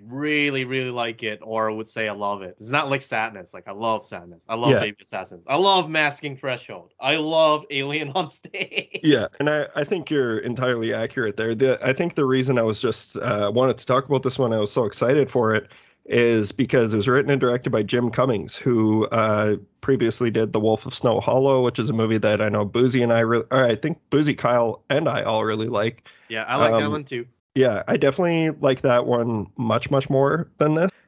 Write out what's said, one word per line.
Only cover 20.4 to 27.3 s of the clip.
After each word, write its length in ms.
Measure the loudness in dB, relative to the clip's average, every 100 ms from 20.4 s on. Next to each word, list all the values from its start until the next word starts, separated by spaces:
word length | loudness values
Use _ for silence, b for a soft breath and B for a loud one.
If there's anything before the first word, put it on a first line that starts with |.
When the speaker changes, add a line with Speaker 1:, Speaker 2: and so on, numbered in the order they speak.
| 0
Speaker 2:
The 60 | 0
Wolf 260 | 2 0 -2
of 80 |
Snow 260 | -2 0 0
Hollow, 440 | 2 2 4 4
which 160 | 2 0
is 100 | -2
a 40 |
movie 240 | 0 0 2
that 220 | 2 0
I 80 | 0
know 160 | 0 0
Boozy 360 | 2 2 4
and 120 | 2
I 60 | 2
re-, 220 | 2 0 2
or 140 | 2
I 120 | 2 2
think 220 | -2 -6 _
Boozy, 240 | 2 2 0
Kyle, 480 | 2 2 2 -2 -2
and 180 | 0 0
I 160 | -2
all 220 | 0 0 0
really 220 | -2 -2
like. 400 | -2 -2 -4 -14 b b
Speaker 1:
Yeah, 140 | -8
I 120 | -4 0
like 140 | 2
that 120 | 2
Speaker 2:
Um, 80 | 0
Speaker 1:
one 120 | -2 -6
too. 200 | -10 -10